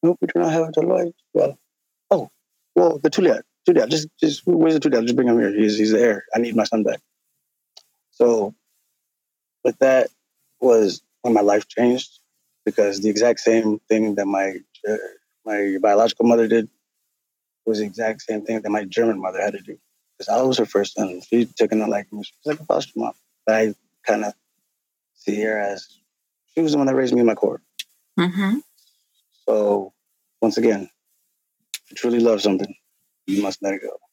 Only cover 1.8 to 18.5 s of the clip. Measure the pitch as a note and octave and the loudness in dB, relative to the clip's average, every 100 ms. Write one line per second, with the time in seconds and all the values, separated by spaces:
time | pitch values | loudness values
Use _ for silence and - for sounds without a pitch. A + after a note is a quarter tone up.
1.8 | _ _ _ F#3+ - _ _ _ _ - | _ _ _ 0 0 _ _ _ _ 2
2.8 | F3 D3+ D#3 - F3 A2 - _ - E3+ | 2 2 0 2 2 2 -4 _ 2 4
3.8 | A2+ D#3 D3+ _ D#3 C#3+ - E3+ D#3+ D#3 | 4 -2 -4 _ -2 -2 -2 2 4 2
4.8 | C#3+ B2 A#2 B2 B2 A#2 G2+ G#2 G#2+ G#2 | 2 0 0 0 2 2 2 2 0 2
5.8 | G#2+ A2 A#2 G2+ - A2+ A#2+ A2+ G#2 A2+ | 2 4 2 0 -2 -2 0 0 0 0
6.8 | G2+ - _ _ _ _ _ _ _ - | -2 -4 _ _ _ _ _ _ _ -20
7.8 | _ _ _ _ A#2+ A2+ G2+ A2 _ _ | _ _ _ _ 2 2 -2 -8 _ _
8.8 | _ _ _ _ _ _ _ _ - A2+ | _ _ _ _ _ _ _ _ -6 2
9.8 | C3+ C3 A#2+ _ _ _ _ _ B2+ A#2 | 4 4 2 _ _ _ _ _ 4 4
10.8 | G#2 E2+ _ _ B2 A2 G2+ G#2 - - | 4 -2 _ _ 0 2 4 2 -2 -2
11.8 | A#2+ B2+ - _ _ _ _ _ - G#2 | 0 0 -6 _ _ _ _ _ -6 0
12.8 | G#2 G2+ G#2+ G#2 A#2+ A2+ - A2+ A2 G#2+ | 0 0 -2 0 0 0 2 2 0 -4
13.8 | _ A2 A2 G2+ G2 G2 G2 F#2 _ _ | _ 0 0 -2 -2 -2 -4 -6 _ _
14.8 | G#2 G#2+ F#2+ - _ _ A2 G#2 G2+ F#2+ | -8 -6 -8 -16 _ _ -8 -4 -2 0
15.8 | G#2 G2+ A2+ - A#2 A#2 A2+ A2+ A2 _ | 0 2 0 2 2 2 2 0 -2 _
16.8 | _ _ _ _ _ _ _ _ - G#2+ | _ _ _ _ _ _ _ _ -6 -4
17.8 | G#2+ G2+ A2 A2 - G#2+ G#2+ | -4 -6 -6 -6 -8 -8 -6